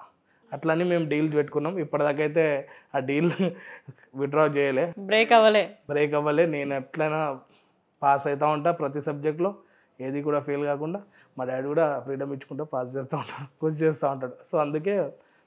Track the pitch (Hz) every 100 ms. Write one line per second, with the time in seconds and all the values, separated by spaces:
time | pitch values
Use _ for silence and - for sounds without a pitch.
0 | - _ _ _ _ 143 160 160 180 175
1 | 160 147 156 147 147 147 147 190 151 147
2 | 147 143 151 151 156 143 135 - _ 139
3 | 131 143 170 - 185 175 - - - -
4 | _ 135 139 147 151 143 139 131 170 170
5 | 196 214 226 233 220 214 175 - - 143
6 | 147 147 147 147 170 147 139 139 131 -
7 | 156 156 156 131 - _ _ _ _ _
8 | 143 139 147 139 147 151 156 165 143 143
9 | 143 147 151 151 185 202 - _ _ -
10 | 127 143 147 147 135 143 147 143 156 196
11 | 202 _ _ - 127 131 139 151 156 135
12 | 123 139 139 139 - 139 151 131 127 131
13 | 131 151 - - 139 _ 156 151 160 139
14 | 147 135 127 - - 170 147 151 170 202
15 | 147 - _ _